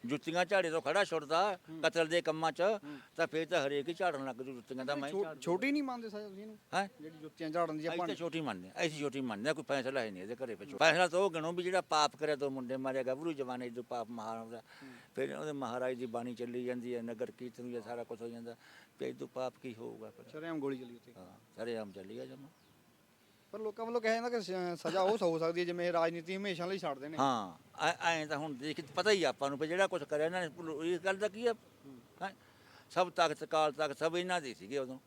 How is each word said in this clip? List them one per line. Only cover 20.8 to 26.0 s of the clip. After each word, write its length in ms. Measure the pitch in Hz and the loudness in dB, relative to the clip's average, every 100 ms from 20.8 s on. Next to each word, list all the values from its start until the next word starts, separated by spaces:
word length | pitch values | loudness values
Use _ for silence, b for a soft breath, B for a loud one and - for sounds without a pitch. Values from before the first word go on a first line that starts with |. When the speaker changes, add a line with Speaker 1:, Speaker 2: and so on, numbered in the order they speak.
| 123 120 | -8 -16
Speaker 2:
ਉੱਥੇ। 180 | - 113 | -20 -20
Speaker 1:
ਹਾਂ, 220 | 90 98 - - | -20 -20 -20 -8
ਸ਼ਰੇਆਮ 360 | 113 113 104 | -4 -4 -6
ਚੱਲੀ 280 | 95 95 113 | -10 -12 -10
ਆ 60 | 131 | -12
ਜਮਾਂ। 240 | 131 139 _ _ _ _ _ _ _ _ _ _ | -14 -18 _ _ _ _ _ _ _ _ _ _
Speaker 2:
ਪਰ 80 | 214 | -6
ਲੋਕਾਂ 260 | 214 214 226 | -6 -4 -2
ਵੱਲੋਂ 160 | 240 | 2
ਕਿਹਾ 120 | 220 | 2
ਜਾਂਦਾ 160 | 226 240 | 2 0
ਕਿ 120 | 240 | -2
ਸ-, 460 | 180 185 180 170 160 | -2 -2 -2 -2 0
ਸਜ਼ਾ 140 | 180 | 4
ਉਹ 160 | 185 220 | 4 6
ਹੋ 180 | 175 165 | 4 4
ਸਕਦੀ 220 | 165 170 | 2 2
ਹੈ 40 | 175 | 0
ਜਿਵੇਂ 280 | 175 175 | 0 2
ਰਾਜਨੀਤੀ 420 | 170 | 4